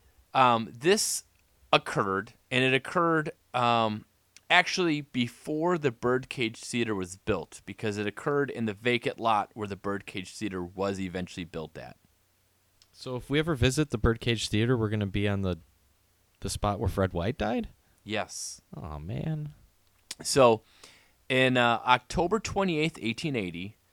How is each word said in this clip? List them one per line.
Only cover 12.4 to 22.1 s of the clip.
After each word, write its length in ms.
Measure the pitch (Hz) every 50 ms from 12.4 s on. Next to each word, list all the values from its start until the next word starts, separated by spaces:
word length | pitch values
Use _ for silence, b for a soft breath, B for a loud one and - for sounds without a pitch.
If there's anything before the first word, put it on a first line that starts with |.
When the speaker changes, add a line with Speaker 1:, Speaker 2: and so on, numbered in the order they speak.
| _ _ _ _ _ _ _ _ _ _
Speaker 2:
So 240 | _ - - 131 127
if 140 | 123 - -
we 100 | 135 151
ever 160 | 156 165 160
visit 360 | 120 120 131 127 156 156 -
the 60 | - 110
Birdcage 520 | - 120 113 - - 123 117 104 - -
Theater, 260 | 110 104 113 120 131
we're 140 | 120 110 104
gonna 160 | 110 107 104
be 220 | 98 95 107 101 104
on 140 | 101 98
the, 180 | 95 92 87 82 - _ _ _ _ _ _ _ _ _ _ _ _ _ _ _
the 80 | - 98
spot 300 | - - - 104 101 95
where 100 | 117 98
Fred 240 | 80 98 95 92 90
White 240 | 85 82 107 143 -
died? 320 | 208 208 247 247 214 - - _ _ _ _ _ _
Speaker 1:
Yes. 580 | 101 107 104 92 - - - - - - - _ _ -
Speaker 2:
Oh, 220 | 151 - 78 76 73
man. 540 | 76 87 120 - - 160 156 151 151 147 151 - - _ _ _ _ _ _ _ _ _ - - -
Speaker 1:
So, 400 | - - 139 131 120 113 110 b b b b b b b b b b b b _ _
in, 260 | 131 131 131 131 127 123
uh, 220 | 120 120 117 - -
October 540 | 127 123 123 - _